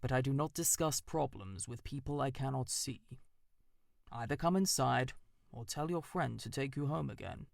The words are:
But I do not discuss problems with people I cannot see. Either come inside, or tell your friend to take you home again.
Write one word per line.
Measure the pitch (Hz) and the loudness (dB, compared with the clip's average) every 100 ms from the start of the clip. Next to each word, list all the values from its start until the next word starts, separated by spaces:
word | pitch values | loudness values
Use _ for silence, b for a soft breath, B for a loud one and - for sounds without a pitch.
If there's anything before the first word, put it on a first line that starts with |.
But | - | 2
I | 214 | 2
do | 131 | 4
not | 139 151 | 2 2
discuss | - 165 - 160 139 | 0 2 4 2 0
problems | - 160 139 - 98 95 - | -2 0 0 -2 -10 -8 -8
with | 120 | -8
people | - 143 135 143 | -6 -6 -4 0
I | 135 | 0
cannot | 131 135 135 123 | 0 -2 0 -2
see. | - - 131 - 127 - _ _ _ _ _ _ _ - | -2 -4 -6 -12 -18 -18 _ _ _ _ _ _ _ -12
Either | 117 120 143 | -8 -2 2
come | 170 185 | 4 6
inside, | 190 - 127 127 131 - - _ _ | 4 4 4 4 2 -4 -18 _ _
or | 113 113 | -14 -8
tell | - 156 | -4 0
your | 170 | -2
friend | - 180 143 113 | -2 -2 0 -2
to | 113 | -6
take | - 139 135 | -2 -2 0
you | 143 | 0
home | 160 143 | 0 -2
again. | - - - 151 | -6 -8 -8 -12